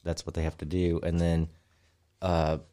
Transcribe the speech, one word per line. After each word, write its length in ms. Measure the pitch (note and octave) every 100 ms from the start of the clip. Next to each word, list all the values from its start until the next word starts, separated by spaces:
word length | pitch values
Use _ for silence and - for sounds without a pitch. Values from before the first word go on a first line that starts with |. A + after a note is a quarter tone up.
that's 220 | E2+ E2 -
what 100 | E2
they 80 |
have 140 | D#2+ -
to 60 | D#2
do. 340 | F2+ F2 E2
And 180 | - E2+
then, 280 | E2+ E2 E2 - _ _ _ _ _ _
uh, 360 | F#2 E2+ D#2 D#2 -